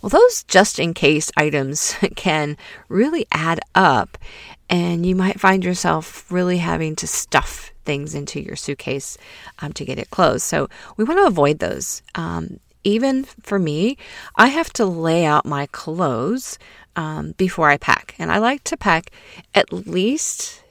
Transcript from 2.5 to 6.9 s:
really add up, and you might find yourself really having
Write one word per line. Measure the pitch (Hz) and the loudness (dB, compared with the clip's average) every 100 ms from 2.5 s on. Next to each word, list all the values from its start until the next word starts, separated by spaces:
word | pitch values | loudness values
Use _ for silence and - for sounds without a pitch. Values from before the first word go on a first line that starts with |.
| 147 - - - | -6 -12 -20 -4
really | 170 262 320 - | 0 2 0 -2
add | - 160 165 - | -2 0 -2 0
up, | - 185 123 - - - - - - _ | 4 4 4 0 -8 -18 -18 -20 -20 _
and | 180 175 170 180 | 0 0 0 0
you | |
might | 185 185 - | 2 0 2
find | 190 190 180 | 2 2 0
yourself | 180 180 160 160 - - | -2 0 0 -2 -16 -6
really | 180 180 180 | 0 2 0
having | 175 165 160 | 0 -2 -2